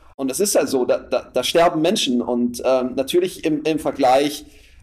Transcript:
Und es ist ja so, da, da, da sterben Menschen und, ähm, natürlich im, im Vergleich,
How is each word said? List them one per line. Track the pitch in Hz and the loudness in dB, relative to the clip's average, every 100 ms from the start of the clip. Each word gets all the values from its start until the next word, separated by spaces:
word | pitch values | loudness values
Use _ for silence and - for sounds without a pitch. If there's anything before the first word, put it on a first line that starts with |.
| - - | -20 -8
Und | 135 | -4
es | 127 | -2
ist | 202 | 0
ja | 226 139 | 0 2
so, | 131 123 | 0 0
da, | 123 | -2
da, | - 123 - | -2 -6 -4
da | 127 | -4
sterben | 123 170 170 156 | 0 4 4 2
Menschen | 170 220 - 123 | 0 0 0 0
und, | 120 123 120 120 | 0 0 -2 -2
ähm, | 123 131 123 123 | 0 0 0 -4
natürlich | 135 175 180 - | -2 0 0 -2
im, | 156 151 | -4 -2
im | 156 151 | -2 -2
Vergleich, | 151 135 131 131 147 - - - - - | -4 0 4 4 2 -4 -14 -20 -20 -14